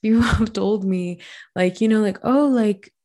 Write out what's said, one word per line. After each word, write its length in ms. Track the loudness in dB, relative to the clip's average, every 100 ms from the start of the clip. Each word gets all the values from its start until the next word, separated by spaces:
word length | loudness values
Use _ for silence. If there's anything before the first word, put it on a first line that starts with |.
people 200 | 0 2
<laughs> 0 |
have 320 | 2 0 -2
told 320 | -2 -2 -2 -2
me, 360 | -4 -6 -10 -16 -20 -12 -2
like, 260 | -2 0
you 60 | 0
know, 140 | 2
like, 160 | 0 -2
"Oh, 240 | 0 2 2
like, 440 | 2 0 -2 -8 _